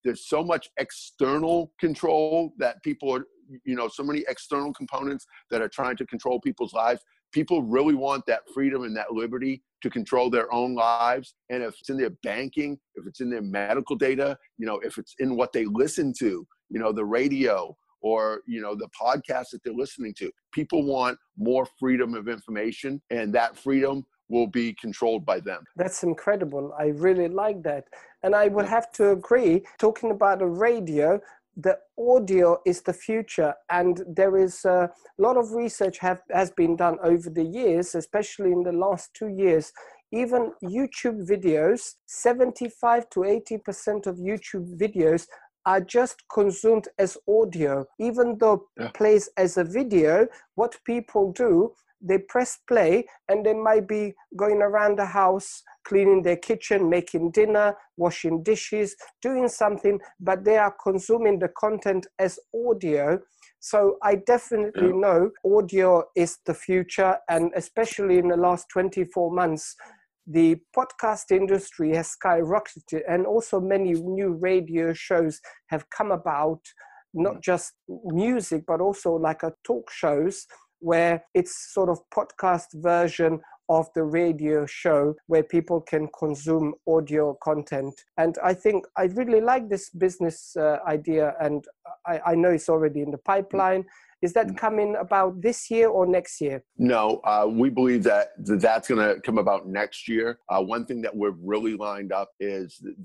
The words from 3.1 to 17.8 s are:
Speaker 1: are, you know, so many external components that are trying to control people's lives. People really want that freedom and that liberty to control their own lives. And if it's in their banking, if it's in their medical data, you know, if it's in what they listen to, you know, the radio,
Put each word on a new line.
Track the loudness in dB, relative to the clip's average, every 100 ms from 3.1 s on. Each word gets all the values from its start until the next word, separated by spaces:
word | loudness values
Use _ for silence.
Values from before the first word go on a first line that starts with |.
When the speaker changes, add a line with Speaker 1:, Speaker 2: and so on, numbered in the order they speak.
| -4
Speaker 1:
are, | -6 _ -20 -14
you | -8 -4
know, | -6
so | -6
many | -6 -4 -6
external | -8 -6 -6 -6
components | -10 -10 -8 -8 -10 -14 -20 -8
that | -4
are | -4
trying | -4 -6 -4
to | -8
control | -6 -4 -4
people's | -4 -6 -6
lives. | -2 0 -2 _ _ _
People | -4 0 0
really | 0 2 2 2
want | 0 -4 -2
that | -4 -4
freedom | -2 -2 -2
and | -6 -8
that | -6
liberty | -6 -6 -6 -6 -8 _ _
to | -6
control | -6 -2 0 2
their | 0 0
own | -2 -2 0
lives. | 0 2 0 -2 -6 _ -10
And | -8
if | -8 -10
it's | -8
in | -4
their | -4 -4
banking, | -8 -6 -6 -6 -6 -8 _ -18
if | -16
it's | -10
in | -8
their | -6
medical | -6 -4 -2 -2 -4 -2
data, | -2 0 -4 -6 _ -10
you | -8
know, | -6
if | -8 -12
it's | -14 -6
in | -4 -2
what | -2
they | -2 -2
listen | -2 -2 -2 -4 -2
to, | -4 -4 -12 _ -10
you | -4
know, | -4
the | -2 -2
radio, | 0 0 0 0 0 -4 -14